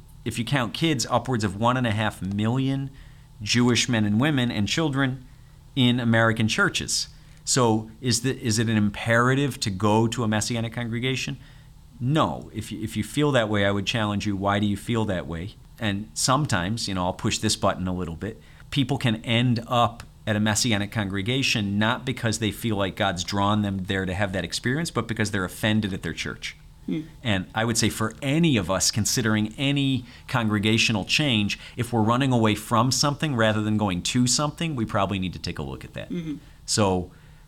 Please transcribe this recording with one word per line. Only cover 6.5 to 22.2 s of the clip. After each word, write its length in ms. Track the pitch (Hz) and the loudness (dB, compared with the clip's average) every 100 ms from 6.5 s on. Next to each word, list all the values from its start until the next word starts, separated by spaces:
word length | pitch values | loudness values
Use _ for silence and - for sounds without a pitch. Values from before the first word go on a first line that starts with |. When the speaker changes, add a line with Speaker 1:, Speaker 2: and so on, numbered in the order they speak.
| - 196 - - - - - - - | 2 0 0 -4 -4 -4 -10 -20 -12
Speaker 1:
So 460 | - - 120 110 110 - | -2 2 4 2 -2 -6
is 220 | 127 117 | -2 0
the, 180 | 135 131 | 0 -2
is 200 | 123 110 | -2 0
it 80 | 113 | 2
an 80 | 110 | 2
imperative 840 | 104 - - 117 123 135 143 - | 2 0 2 4 4 2 0 -2
to 100 | 113 | -4
go 360 | 92 107 107 113 | 0 4 4 4
to 160 | 120 | 0
a 60 | 110 | 0
Messianic 440 | 107 104 117 113 | 0 0 -4 -4
congregation? 640 | 123 117 117 131 127 - 135 - - - - - - | -6 -6 -4 -2 -4 -6 -8 -14 -20 -20 -20 -20 -6
No. 500 | 123 156 104 62 - | 0 2 2 -2 -8
If 160 | 107 - | -10 -8
you, 100 | 95 | -8
if 160 | 107 107 | -6 -4
you 60 | |
feel 300 | 98 143 147 | -4 0 2
that 160 | 131 107 | 4 2
way, 160 | 104 | 2
I 80 | 101 | 2
would 140 | 101 95 | 2 0
challenge 380 | 120 104 101 | 0 0 0
you, 120 | 101 98 | -2 0
why 240 | 98 101 | 0 2
do 60 | 104 | 2
you 100 | 101 | 0
feel 280 | - 117 104 | -2 -2 0
that 200 | 90 69 | -2 -4
way? 280 | 82 101 - - - | -8 -10 -14 -20 -6
And 300 | 110 98 110 | -4 -4 -6
sometimes, 760 | - - 131 147 95 87 113 - | -2 0 2 2 0 0 -4 -4
you 60 | |
know, 100 | 92 | -2
I'll 80 | 90 | -2
push 260 | - 110 - | -2 -2 0
this 160 | 107 | -2
button 320 | - 101 - 90 | 0 0 0 -2
a 80 | |
little 220 | 90 85 82 | -4 -6 -6
bit, 260 | 98 - - - - | -8 -10 -18 -20 -6
people 260 | 143 123 135 | -2 0 0
can 260 | 123 110 | 0 -2
end 380 | - 117 123 120 - | 0 2 2 0 0
up 340 | 123 117 - - - - | 2 2 0 -16 -10 -2
at 80 | |
a 60 | 104 | 0
Messianic 500 | 107 107 127 101 101 | 2 2 2 0 -2
congregation 880 | 113 98 98 98 131 - 117 101 101 | -4 -2 -2 -2 0 0 0 0 2
not 260 | 110 120 | 2 0
because 360 | 135 123 | -4 -2